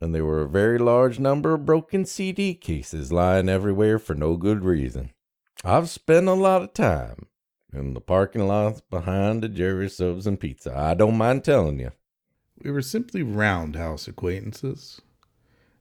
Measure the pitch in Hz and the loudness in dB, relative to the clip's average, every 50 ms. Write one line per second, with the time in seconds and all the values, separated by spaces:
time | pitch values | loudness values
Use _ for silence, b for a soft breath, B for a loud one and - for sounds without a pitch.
0 | 80 82 82 80 78 78 78 78 76 69 73 98 104 113 120 120 120 117 120 123 | -6 -4 -2 -2 0 0 0 0 -2 0 2 2 4 4 4 2 4 4 4 6
1 | 131 127 120 113 135 135 139 147 143 160 160 151 139 151 156 165 156 - - 190 | 4 2 2 0 0 0 0 0 0 0 0 0 2 2 2 2 2 -2 -4 -4
2 | 185 - - - 196 190 185 202 202 190 175 - - - 85 69 64 - - 78 | -4 -4 -6 -6 -4 -4 -2 -2 -2 -2 -2 -6 -6 -6 -6 -6 -6 -8 -10 -10
3 | 71 65 82 87 87 90 92 95 92 95 95 95 98 104 98 98 107 107 110 110 | -6 -2 0 2 2 4 4 4 2 2 0 2 0 0 2 2 2 2 2 0
4 | - - 78 71 73 80 82 82 87 104 107 104 92 92 87 76 67 64 62 67 | 0 -4 -4 -2 0 0 0 0 2 0 0 2 2 2 2 2 0 -4 -6 -8
5 | 64 62 - _ _ _ _ _ _ _ _ - - 92 98 147 170 165 - - | -10 -10 -14 _ _ _ _ _ _ _ _ -10 -2 0 2 2 0 -2 -10 -8
6 | _ - 160 170 185 190 185 190 190 190 190 185 - - _ - 196 113 82 69 | _ 4 4 6 6 4 2 4 4 4 4 2 0 -2 _ 0 2 2 2 0
7 | 60 57 57 - - _ _ _ _ _ _ _ _ _ - 69 69 69 65 58 | -4 -8 -12 -16 -20 _ _ _ _ _ _ _ _ _ -10 -8 -6 -6 -8 -8
8 | - - 90 95 98 95 - 117 98 95 101 104 104 107 113 117 _ _ 95 90 | -4 0 2 2 2 2 0 -2 0 0 2 2 0 0 -2 -6 _ _ -8 -6
9 | 85 90 92 98 98 104 110 113 110 110 104 92 90 95 98 92 98 95 - - | -4 -2 -2 0 0 0 0 -2 -4 -6 -4 -2 -2 -2 0 -2 -4 -6 -4 -4
10 | 90 90 87 92 98 107 98 - - 76 64 - - - 62 69 73 78 87 - | -4 -2 -2 -2 -2 -4 -2 -2 -4 -8 -10 -10 -12 -8 -6 -2 -2 0 4 4
11 | 107 107 113 110 110 120 131 139 - - 143 123 87 76 73 67 62 62 - _ | 4 4 4 2 2 2 0 0 2 2 4 4 4 2 -2 -4 -6 -10 -12 _
12 | _ _ _ _ _ _ _ _ _ _ _ _ - 143 143 143 131 135 - 220 | _ _ _ _ _ _ _ _ _ _ _ _ -10 -6 -6 -4 -6 -4 -4 -6
13 | 247 - - 190 151 113 101 104 107 107 95 87 82 76 76 78 82 80 78 78 | -6 -4 -6 -4 -4 -2 0 2 2 2 2 0 -2 -6 -6 -6 -6 -6 -8 -8
14 | - - - - 92 90 90 95 104 107 107 - - 135 - - - - - - | -12 -14 -12 -6 -4 -4 -4 -4 -8 -12 -12 -10 -10 -10 -10 -10 -16 -20 -20 -20
15 | _ _ _ _ _ _ _ _ _ _ _ _ _ _ _ _ | _ _ _ _ _ _ _ _ _ _ _ _ _ _ _ _